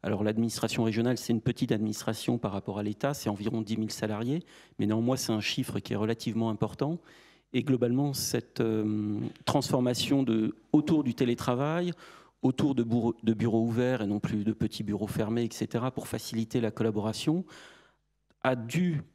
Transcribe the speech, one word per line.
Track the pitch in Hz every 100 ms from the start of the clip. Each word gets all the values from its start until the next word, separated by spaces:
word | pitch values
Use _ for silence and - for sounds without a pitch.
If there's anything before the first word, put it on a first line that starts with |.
Alors | 95 104
l'administration | 104 107 117 - 113 -
régionale, | 113 110 120 123
c'est | -
une | 117
petite | - - 123
administration | 110 107 104 - 107 - 120
par | 107
rapport | 98 - 101
à |
l'État, | 104 104 139
c'est | 143 110
environ | 101 107 113
dix | 104 110
mille | 110
salariés, | - 107 104 117 156 - - - -
mais | 104
néanmoins | 110 117 131
c'est | -
un | 110
chiffre | - - 127 110
qui | -
est | 107
relativement | 107 113 - 110 113
important. | 104 107 - 139 170 - - - _ _
Et | 127
globalement, | 139 127 120 127 143
cette, | 139 - 123 - -
euh, | 113 110 107 107 104 107 120 -
transformation | - 143 135 135 123 123 - 139
de, | 127 110 110 - _
autour | 151 151 156
du | 131
télétravail, | 117 123 120 - 123 147 165 180 170 - - - _
autour | 131 131 147
de | 127
bourre-, | 117 117 120 -
de | 110
bureaux | 110 113 113
ouverts | 117 113 123 123
et | 101
non | 104
plus | - 107
de | 104
petits | 107 107 -
bureaux | 104 104 107
fermés, | - 107 117
et | 113
cetera, | - 110 117 127
pour | - -
faciliter | 113 - 113 113 131
la | 110
collaboration, | - 113 104 107 107 - 170 185 - - - _ _ _ _ _ _
a | 131 127
dû | 113 156 180 156 -